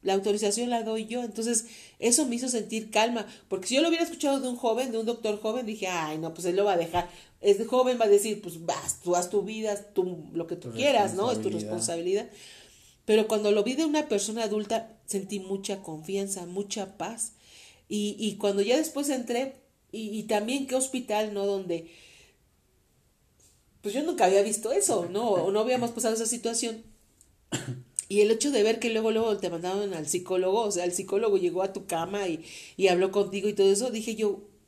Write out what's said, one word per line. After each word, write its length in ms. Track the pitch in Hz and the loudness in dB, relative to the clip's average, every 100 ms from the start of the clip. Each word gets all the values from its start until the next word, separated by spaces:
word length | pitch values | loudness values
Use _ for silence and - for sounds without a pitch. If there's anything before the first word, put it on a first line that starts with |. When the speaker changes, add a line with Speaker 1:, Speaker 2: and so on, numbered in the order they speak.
Speaker 1:
La 120 | 190 | 2
autorización 560 | 196 202 208 214 202 240 | 0 2 2 2 0 0
la 120 | 233 | -2
doy 240 | 220 220 220 | -2 -4 -4
yo". 160 | 240 | -6
Entonces, 440 | 240 - 226 226 - - - _ | -6 -4 0 0 -2 -16 -20 _
eso 260 | 226 240 277 | 2 4 2
me 80 | 233 | -2
hizo 120 | 254 | -2
sentir 420 | 240 208 220 220 | -2 -2 -6 -2
calma, 360 | 214 226 240 202 - - | 2 2 0 -6 -14 -8
porque 200 | 190 - | -6 0
si 80 | 254 | 2
yo 60 | |
lo 60 | 330 | 4
hubiera 160 | 330 | 2
escuchado 360 | 330 - 285 277 | 0 0 0 2
de 80 | 254 | 0
un 80 | 240 | -2
joven, 340 | 240 226 262 | 0 2 0
de 60 | 226 | -2
un 80 | 220 | -2
doctor 340 | 233 220 208 | -2 -2 -2
joven, 240 | 214 240 226 | -2 -4 -4
dije, 200 | 208 185 | -4 -2
"Ay, 320 | 175 156 156 | -2 -2 -4
no, 160 | 160 | -6
pues 120 | 160 175 | -4 -2
él 100 | 185 | 2
lo 80 | |
va 80 | 202 | 4
a 20 | 180 | 2
dejar". 320 | 165 175 170 - - _ | 2 0 -2 -8 -20 _
Es 240 | 202 196 226 | 4 4 4
joven, 320 | 254 254 247 | 4 4 4
va 40 | |
a 40 | 220 | 6
decir, 320 | 202 214 208 | 6 4 -4
"Pues 220 | 175 160 170 | -6 -10 -4
vas, 340 | - - - | -4 -4 -6
tú 140 | 175 180 | 0 0
haz 120 | 180 | 2
tu 120 | 208 | -2
vida, 320 | 185 220 214 202 - | -2 -4 -2 -4 -4
tú 320 | - 180 170 151 | -2 0 -2 -8
lo 140 | 165 165 | -6 -6
que 80 | 170 | -6
tú 140 | 123 | -8
Speaker 2:
Tu 60 | 160 | 0
Speaker 1:
quieras, 380 | 277 247 196 | 4 4 4
¿no? 160 | 185 233 | 2 0
Es 80 | 226 | 0
tu 80 | 214 | 0
Speaker 2:
responsabilidad. 760 | - 214 175 175 170 175 196 | -2 -4 -4 -4 -2 0 -2
Speaker 1:
responsabilidad". 60 | 240 - - - - - - _ | -2 -14 -20 -20 -20 -20 -20 _
Pero 220 | - 214 220 | 2 4 4
cuando 220 | 220 208 | 2 4
lo 140 | 208 | 4
vi 100 | 202 | 2
de 100 | 262 | 0
una 220 | 320 302 302 | 2 2 2
persona 360 | 208 202 220 | -2 -2 -4
adulta, 520 | 220 214 208 226 226 - - | -2 -2 -2 -4 -4 -18 -6
sentí 340 | 202 190 202 | -6 -4 -8
mucha 420 | 185 196 196 196 | -4 -6 -4 -8
confianza, 640 | 196 156 160 196 196 190 175 | -8 -12 -4 -4 -2 -6 -6
mucha 500 | 180 202 - 190 - | -6 -6 -6 -8 -6
paz. 340 | 175 233 - - - - - - _ | -8 -6 -10 -10 -20 -20 -20 -20 _
Y, 260 | 208 208 208 | -2 -2 -2
y 180 | 220 196 | -4 0
cuando 260 | 202 202 | 0 2
ya 140 | 202 277 | 2 2
después 320 | 311 277 285 | 0 -4 -2
entré, 440 | 262 240 240 269 - _ _ _ | -2 -2 -2 -2 -8 _ _ _
y, 260 | 214 220 214 | -10 -6 -8
y 60 | |
también 440 | 208 214 220 269 269 | 0 0 0 -2 0
qué 80 | 254 | -2
hospital, 580 | 254 254 240 208 214 | 0 -4 -2 -2 0
¿no? 100 | 202 202 | -2 0
Donde, 420 | 196 185 170 165 - - - - _ _ _ _ _ _ _ _ _ _ _ _ _ _ _ | -2 -2 -4 -6 -20 -20 -20 -20 _ _ _ _ _ _ _ _ _ _ _ _ _ _ _
pues 120 | 208 | -6
yo 80 | 226 | -2
nunca 220 | 311 277 185 | -2 4 6
había 160 | 196 | 6
visto 280 | 226 220 220 | 4 0 -2
eso, 360 | 320 392 220 175 | 0 2 0 0
¿no? 180 | 190 240 | -2 2
O 200 | 190 170 | 2 2
no 100 | 202 | 2
habíamos 300 | 226 254 233 | 2 2 0
pasado 240 | 233 226 | -2 -2
esa 120 | 220 226 | 0 -2
situación. 580 | 233 233 233 240 220 - - _ _ - _ _ - - 123 - - - | -4 -2 -2 -4 -6 -14 -20 _ _ -20 _ _ -8 -6 -10 -10 -12 -2
Y 120 | 202 | 4
el 100 | 208 | 6
hecho 200 | 220 294 | 4 2
de 120 | 269 | 2
ver 160 | 208 220 | 2 2
que 120 | 240 | 0
luego, 200 | 220 220 | 0 2
luego 260 | 220 226 202 | 2 2 0
te 120 | 185 | -2
mandaban 440 | 170 180 196 208 | -4 -4 -2 -2
al 120 | 175 147 | -4 -4
psicólogo, 540 | 180 180 185 185 208 | -4 -2 0 2 2
o 100 | 220 | 0
sea, 140 | 175 | 0
el 80 | 180 | -2
psicólogo 460 | 175 190 196 226 196 | -2 -2 0 4 4
llegó 240 | 175 165 | 2 0
a 100 | 196 | -2
tu 140 | 190 190 | -4 -4
cama 420 | 165 170 202 196 | -4 -2 -4 -4
y, 160 | 160 - - - - | -4 -8 -16 -18 2
y 120 | 190 | 4
habló 220 | 180 185 | 6 4
contigo 380 | 196 190 196 196 | 2 0 0 -2
y 60 | |
todo 180 | 208 196 | 4 6
eso, 180 | 196 254 | 6 2
dije 240 | 220 220 214 | -4 -4 -2
yo 240 | 214 196 - - | -2 -2 -8 -20